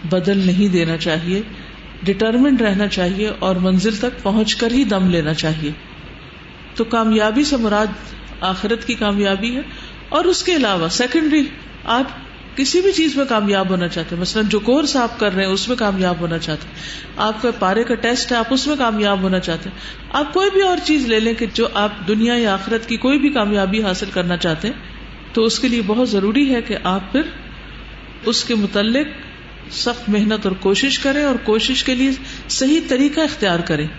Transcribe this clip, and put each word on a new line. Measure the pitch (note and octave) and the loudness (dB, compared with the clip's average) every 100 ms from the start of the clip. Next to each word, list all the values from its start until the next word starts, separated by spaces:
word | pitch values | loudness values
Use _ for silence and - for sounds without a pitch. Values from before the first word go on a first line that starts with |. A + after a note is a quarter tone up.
بدل | E3 F3+ E3+ G3 | 0 0 2 2
نہیں | F#3 F3+ G3+ | 4 4 4
دینا | F3+ E3 E3 | 2 2 -2
چاہیے، | E3+ D#3+ E3+ F#3+ A3 - - - - - | -2 -2 0 -4 -4 -12 -16 -18 -18 -6
ڈٹرمنڈ | F3 F#3+ A3 A#3+ C#4+ B3+ | -2 2 2 4 4 4
رہنا | A3 G3 G#3 | 2 2 0
چاہیے | F#3+ F3+ F#3+ G#3+ - | 0 0 0 -2 -2
اور | F#3 F#3 | 0 2
منزل | F#3 F#3 G#3 G#3+ | 2 4 2 0
تک | B3 A#3+ | -4 -2
پہنچ | G3 G#3+ G#3+ - | 0 2 0 0
کر | A#3 | 2
ہی | B3 | 2
دم | A#3 G3 F#3 | 2 2 4
لینا | E3+ D3+ | 2 0
چاہیے۔ | D#3+ D#3+ D#3 D3+ D#3 - - - - - - - - - | 0 -2 -2 -4 -8 -14 -18 -18 -18 -20 -20 -20 -20 -14
تو | - | -6
کامیابی | A3+ A#3 A3 A3 G#3+ A3 | -2 2 4 4 4 2
سے | D4 C4 | 2 2
مراد | A3 G#3 G#3+ G#3 - - - - | 2 2 0 -4 -12 -16 -16 -6
آخرت | F3+ F#3+ G#3 A3+ - | -4 -2 -2 -2 -2
کی | |
کامیابی | A#3 G#3 G3+ G3+ F#3+ A#3 B3 | -2 0 2 2 2 -2 -4
ہے | D#4 - - - - | -6 -14 -16 -18 -2
اور | D4+ | 2
اس | F4 F4+ | 2 2
کے | - E4 | 0 2
علاوہ | A3+ F#3 E3 | 2 2 0
سیکنڈری | F3 B3 E4 D#4 D#4 C4+ - - - | 0 2 2 4 2 2 -6 -18 -12
آپ | - A#3+ C4 - - - - - | 0 0 0 -6 -18 -18 -10 -2
کسی | C4+ F4+ | 2 4
بھی | G4 | 4
چیز | D#4+ D#4+ C4 | 4 2 2
میں | C4+ | 2
کامیاب | A3 G3+ G3 F#3 | 2 4 2 2
ہونا | F#3 F3 | 0 0
چاہتے | E3+ D#3+ | -4 -6
ہیں، | F3 | -4
مثلاً | F3+ A3 G#3+ | -2 0 2
جو | G#3+ | 2
کورس | G#3 C4+ D4 C4+ | 4 2 4 2
آپ | A#3 A#3+ | 0 0
کر | G#3 | 0
رہے | F#3 | 2
ہیں | F#3+ | 0
اس | G3 G#3+ | 0 0
میں | B3 | 0
کامیاب | G#3+ F#3+ F#3 E3+ | 0 2 0 0
ہونا | E3+ E3 | -2 -2
چاہتے | - D3+ - | -4 -6 -8
ہیں، | - - - - - | -14 -14 -14 -12 -2
آپ | G#3+ A3 | -2 0
کا | A#3+ A#3+ | -2 0
پارے | F#3 G3 | 2 2
کا | A#3 | 0
ٹیسٹ | A#3 A3+ B3 - | 0 0 -2 0
ہے | A#3+ | -2
آپ | A3+ | 0
اس | C4 C4+ | 0 0
میں | D4 | 0
کامیاب | A#3 G#3+ G#3 G3 | 0 2 0 2
ہونا | F#3 F#3 | 2 0
چاہتے | F3 E3 F#3+ | -2 -6 -6
ہیں، | - - - - | -12 -16 -16 -4
آپ | C4+ D4+ | -2 0
کوئی | F4+ G4 | 2 2
بھی | F#4+ | 4
اور | F#4+ F4+ | 2 2
چیز | - D4+ A#3 | 2 2 2
لے | G#3+ | 2
لیں | A3+ | 2
کہ | A3+ A3+ | 0 -2
جو | - A#3 | 0 0
آپ | G3+ G#3 G#3 F3 | 0 -2 -2 -2
دنیا | G#3+ A#3 | 2 2
یا | A#3+ A3 | 2 2
آخرت | F#3+ G3 A3+ - | 0 0 -2 -2
کی | A3+ | 0
کوئی | B3+ C#4+ | 2 4
بھی | C#4 | 4
کامیابی | C#4 G#3 G#3 F#3+ A3 | 2 2 2 2 0
حاصل | G#3 F#3 G3 | 0 -2 -2
کرنا | F#3+ F3 F3 | -2 0 0
چاہتے | F3 D#3 G#3+ | 0 -2 -4
ہیں | - - - - - - | -6 -12 -16 -16 -16 -4
تو | A#3 | 2
اس | A3+ A3+ | 2 2
کے | B3+ | 0
لیے | A#3+ G3 | 0 0
بہت | G#3+ B3+ | 2 2
ضروری | G3+ G3 A3+ C#4 | 2 2 2 4
ہے | B3 | 2
کہ | A3+ G3+ | 0 -4
آپ | F3+ F#3+ G3 | 0 -2 0
پھر | C4 D#4+ - - - - - - - - - | -2 -2 -8 -16 -18 -18 -18 -18 -18 -18 -6
اس | - A#3 | -2 -2
کے | - | 0
متعلق | A3+ G3 G3+ G#3+ B3+ D4+ - - - - - - | 0 2 0 2 0 -2 -8 -16 -18 -18 -18 -12
سخت | - A#3+ A#3 - | -4 -4 -4 0
محنت | G#3 G#3+ G#3+ G3 | 2 2 0 -2
اور | F#3 | 0
کوشش | F#3+ G3 C4+ C4 | 2 2 2 0
کریں | C#4 C#4+ | 0 2
اور | D4 A#3+ | 0 0
کوشش | - G#3+ G#3+ B3+ | 2 2 2 0
کے | - | 0
لیے | B3+ C4+ C4+ - - - | 2 2 0 -8 -14 -8
صحیح | - C4 D#4+ D#4+ | 0 2 2 2
طریقہ | C4 C#4+ D4 | 2 2 2
اختیار | D4+ - G3+ E3+ | -2 0 0 0
کریں۔ | E3+ D3+ D#3 | 0 -2 -2